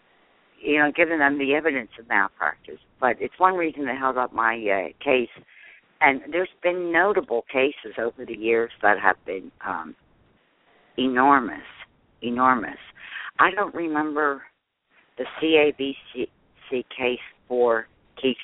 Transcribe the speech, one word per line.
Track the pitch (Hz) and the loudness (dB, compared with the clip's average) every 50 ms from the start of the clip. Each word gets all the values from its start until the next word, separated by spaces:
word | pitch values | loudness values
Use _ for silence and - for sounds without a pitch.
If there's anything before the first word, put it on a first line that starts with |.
| _ _ _ _ _ _ _ _ _ _ _ _ - | _ _ _ _ _ _ _ _ _ _ _ _ -2
you | - 147 151 | 0 2 4
know, | 147 147 135 | 4 4 4
given | - 170 160 170 156 | 2 0 2 2 2
them | 143 139 143 147 | 2 2 2 2
the | 139 135 143 | 0 0 0
evidence | 151 151 160 139 131 113 - - - | 0 0 0 -2 -2 -6 -8 -14 -16
of | 113 - | -6 -2
malpractice. | 117 104 98 98 _ - 92 76 - - _ - 76 - _ _ _ - | 0 0 0 0 _ -4 -4 -4 -4 -6 _ -20 -20 -20 _ _ _ -2
But | 131 123 110 98 | -2 -2 -2 -2
it's | 101 127 - - | -4 -8 -4 2
one | 175 185 190 | 2 2 2
reason | 180 170 156 - 143 143 127 | 2 -2 -4 -4 -4 -6 -6
they | 123 | -4
held | 135 135 131 127 127 | -2 -2 -2 0 -2
up | 123 120 | -2 -4
my, | - 110 113 113 113 | -2 0 0 0 0
uh, | 117 110 101 98 98 90 76 - - - | 0 -2 -2 0 0 -2 -6 -10 -8 -2
case. | 139 135 127 117 - - - - _ - - - - - - _ _ _ - | 0 0 0 0 -2 -8 -18 -20 _ -20 -20 -20 -20 -20 -20 _ _ _ 0
And | 156 143 135 131 - - | 2 2 2 2 -2 -6
there's | - 170 185 - _ _ | -4 -4 -4 -4 _ _
been | - 180 180 185 175 170 | -2 -2 -2 -2 -2 0
notable | 165 165 180 202 208 185 143 - 117 117 - - | 2 4 4 4 2 0 -2 -2 -2 -4 -4 -2
cases | - 135 131 147 139 - - 107 98 - | 0 0 0 0 0 -4 -14 -14 -8 -6
over | 113 117 - - 123 | -6 -6 -6 -8 -12
the | 110 113 104 | -12 -10 -4
years | 110 113 117 113 117 117 - - - | 0 0 2 2 0 -2 -4 0 2
that | 104 104 92 | 2 2 4
have | 101 98 90 - _ | 4 2 2 0 _
been, | - 92 95 85 87 - - - | -10 -10 -10 -10 -14 -18 -12 -10
um, | 98 90 80 80 78 - _ _ _ _ _ _ _ _ _ _ _ _ _ _ _ _ _ _ _ _ - | -8 -8 -8 -8 -12 -16 _ _ _ _ _ _ _ _ _ _ _ _ _ _ _ _ _ _ _ _ -2
enormous, | 127 131 127 127 131 143 143 135 120 92 73 - - - - - - - _ _ _ _ _ _ | -2 0 2 4 4 6 6 4 4 0 -8 -12 -16 -18 -20 -20 -20 -20 _ _ _ _ _ _
enormous. | - 120 120 123 131 127 127 120 90 78 - - - - - - - - - - - - - - | -8 -4 -2 2 4 4 4 2 0 -6 -10 -14 -18 -20 -20 -20 -20 -16 -16 -14 -14 -6 0 2
I | 143 180 | 2 2
don't | 190 202 202 - - | 2 0 -4 -4 -4
remember | 165 170 160 151 151 151 156 143 151 151 143 139 135 - - _ _ _ _ _ _ _ _ _ _ _ _ _ - | -6 -4 -2 -2 -2 -2 -2 0 0 0 0 -2 -4 -8 -20 _ _ _ _ _ _ _ _ _ _ _ _ _ -10
the | 127 - - - | -10 -10 -6 -4
C | 156 160 160 151 | 0 2 4 4
A | 147 147 135 | 4 4 2
B | - 135 139 139 - - - - | -2 -6 -6 -8 -10 -14 -16 -10
C | 123 117 - _ _ _ _ _ _ - - 135 123 117 - - | -10 -10 -10 _ _ _ _ _ _ -14 -8 -6 -6 -6 -8 -8
case | - 127 123 123 117 - - - _ _ - | -4 -4 -4 -4 -4 -8 -16 -20 _ _ -4
for | 123 123 123 120 117 113 113 - _ _ _ _ _ - | 0 2 4 4 4 2 -2 -6 _ _ _ _ _ -4
Keith | - 131 120 - | -2 -2 -2 -4